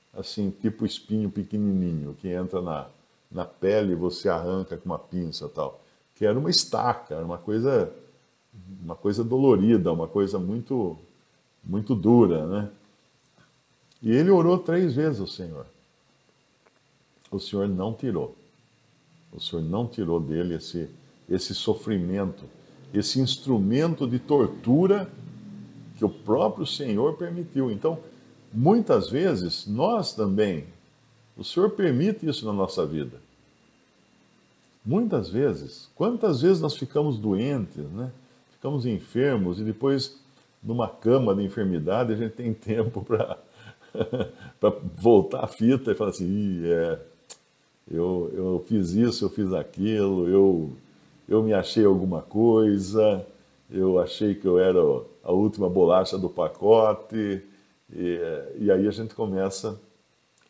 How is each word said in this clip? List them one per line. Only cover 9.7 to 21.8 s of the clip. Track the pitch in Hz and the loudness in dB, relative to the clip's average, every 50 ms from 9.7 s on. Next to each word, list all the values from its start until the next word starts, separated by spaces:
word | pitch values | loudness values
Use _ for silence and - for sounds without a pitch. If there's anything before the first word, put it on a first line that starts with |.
| 117 98 82 87 | 6 4 4 2
uma | 82 82 82 82 | 0 -2 -2 -2
coisa | - 101 98 95 101 95 | 0 0 0 0 -2 -4
muito, | 90 92 107 120 120 - 139 120 101 87 78 80 - _ _ _ _ _ _ _ _ _ _ _ | -4 -4 -4 -6 -4 -4 -4 -2 -2 -4 -6 -10 -18 _ _ _ _ _ _ _ _ _ _ _
muito | - 87 92 107 104 - 123 | -8 -6 -4 -4 -2 0 0
dura, | 98 82 110 120 120 110 90 82 80 78 | 2 4 6 8 8 8 6 4 2 -2
né? | 82 98 104 104 104 - - _ _ _ _ _ _ _ _ _ _ _ _ _ _ _ _ _ _ _ _ _ _ - - | -2 -4 -4 -6 -6 -10 -16 _ _ _ _ _ _ _ _ _ _ _ _ _ _ _ _ _ _ _ _ _ _ -16 -6
E | 117 110 | 0 2
ele | 117 135 165 190 | 4 4 6 6
orou | 196 175 165 175 180 180 | 6 6 6 4 2 2
três | - 165 165 180 185 160 120 | 0 0 0 2 2 0 0
vezes | 139 156 156 135 101 | 0 0 0 -2 -4
ao | 95 | -6
Senhor. | - - - 92 82 78 69 65 - _ _ _ _ _ _ _ _ _ _ _ _ _ _ _ _ _ _ _ _ _ _ _ _ _ _ _ _ _ _ _ - | -8 -10 -12 -12 -12 -12 -14 -16 -18 _ _ _ _ _ _ _ _ _ _ _ _ _ _ _ _ _ _ _ _ _ _ _ _ _ _ _ _ _ _ _ -10
O | 101 95 | -10 -10
Senhor | - - 104 98 101 101 | -8 -6 -4 -4 -2 -2
não | 95 90 95 110 | -2 -4 -4 -6
tirou. | 110 - 139 123 95 78 - - - _ _ _ _ _ _ _ _ _ _ _ _ _ _ _ _ _ _ _ | -6 -6 -6 -4 -4 -4 -6 -6 -10 _ _ _ _ _ _ _ _ _ _ _ _ _ _ _ _ _ _ _
O | - - | -16 -12
Senhor | - - 90 82 | -10 -8 -6 -6
não | 78 80 92 110 120 | -4 -4 -4 -4 -4
tirou | 117 - 113 95 82 85 85 | -6 -6 -6 -4 -2 -2 -2
dele | 78 69 78 85 90 87 82 | -2 -2 -4 -4 -2 -4 -4
esse, | 80 - - - 85 78 - - - - _ _ _ _ - | -8 -10 -10 -8 -8 -8 -10 -12 -20 -20 _ _ _ _ -4
esse | 90 90 - - 95 | -4 -4 -4 -4 -8
sofrimento, | - - 113 104 - | -6 -2 -2 -2 -2